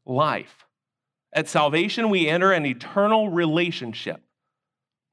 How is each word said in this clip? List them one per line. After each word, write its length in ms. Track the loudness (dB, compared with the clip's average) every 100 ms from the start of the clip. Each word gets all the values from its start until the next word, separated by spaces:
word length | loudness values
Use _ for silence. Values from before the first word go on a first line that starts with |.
life. 600 | -6 -2 0 -2 -8 -20 _ _ _ _ _ _ _
At 160 | -4 0
salvation, 640 | 2 2 2 0 0 0
we 180 | 2 2
enter 240 | 2 2
an 140 | 2 0
eternal 640 | -4 -4 0 2 2 2
relationship 920 | 0 0 2 0 -4 -8 -10 -10 -10 _ _ _ _ _ _ _ _ _